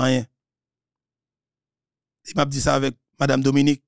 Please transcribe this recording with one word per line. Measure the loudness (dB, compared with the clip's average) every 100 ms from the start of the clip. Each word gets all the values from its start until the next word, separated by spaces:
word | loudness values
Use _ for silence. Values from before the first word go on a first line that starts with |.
ranyen. | 0 -2 -4 _ _ _ _ _ _ _ _ _ _ _ _ _ _ _ _ _ _ _ -10
E | -4
m | -2
ap |
di | -2
sa | 0 0
avèk | -2 -6 _ -4
Madame | -2 0
Dominique. | 2 2 2 0